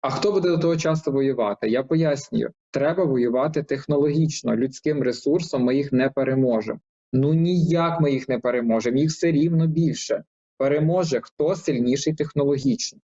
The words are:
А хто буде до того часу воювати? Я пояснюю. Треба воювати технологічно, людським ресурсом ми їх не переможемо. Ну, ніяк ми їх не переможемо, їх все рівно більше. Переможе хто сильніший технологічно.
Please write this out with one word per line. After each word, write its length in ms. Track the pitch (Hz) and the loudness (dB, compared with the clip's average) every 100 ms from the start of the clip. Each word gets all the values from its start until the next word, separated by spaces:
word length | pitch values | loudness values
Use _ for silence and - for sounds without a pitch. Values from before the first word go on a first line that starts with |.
А 100 | 131 | -6
хто 220 | 139 208 | -2 0
буде 160 | 190 180 | 0 2
до 100 | 165 | 2
того 180 | 165 160 | 2 0
часу 360 | 160 160 151 | 0 0 0
воювати? 560 | 135 135 120 104 101 110 | 0 0 0 -2 -2 -2
Я 140 | 120 | -2
пояснюю. 680 | 135 160 160 143 - - - - _ | 0 0 2 0 -2 -4 -4 -8 _
Треба 340 | 135 147 180 | -2 0 0
воювати 580 | 170 131 120 123 147 156 | 0 2 0 0 0 -2
технологічно, 960 | 139 139 - 147 147 147 160 - 120 113 | -4 -6 0 2 2 2 0 -2 -4 -2
людським 460 | 135 131 151 147 | -2 -2 -4 -2
ресурсом 600 | 123 117 - 170 170 135 | -2 -2 0 0 0 0
ми 140 | 123 135 | 0 0
їх 160 | 143 | 0
не 160 | 127 135 | 0 0
переможемо. 720 | 135 131 131 131 113 107 - _ _ _ | 0 0 2 2 0 -2 -8 _ _ _
Ну, 220 | 127 143 | 0 2
ніяк 680 | 160 170 180 156 165 165 165 | 2 2 2 2 2 0 0
ми 120 | 147 | 0
їх 160 | 131 131 | 0 -2
не 100 | 123 | -2
переможемо, 600 | 123 123 117 113 117 131 | 0 0 0 0 0 0
їх 120 | 156 | 0
все 220 | 156 170 | 0 0
рівно 340 | 156 165 165 165 | 2 2 2 2
більше. 580 | 156 160 - - - - _ _ _ | 2 0 -2 -4 -6 -6 _ _ _
Переможе 600 | 135 147 156 180 170 127 | 0 2 2 0 0 -2
хто 320 | - _ 151 | -6 _ -2
сильніший 600 | 185 - 127 123 139 156 | -2 -2 -2 0 0 -2
технологічно. 840 | 156 147 - 139 143 135 113 - - _ | -4 -4 -2 0 0 0 -2 -4 -12 _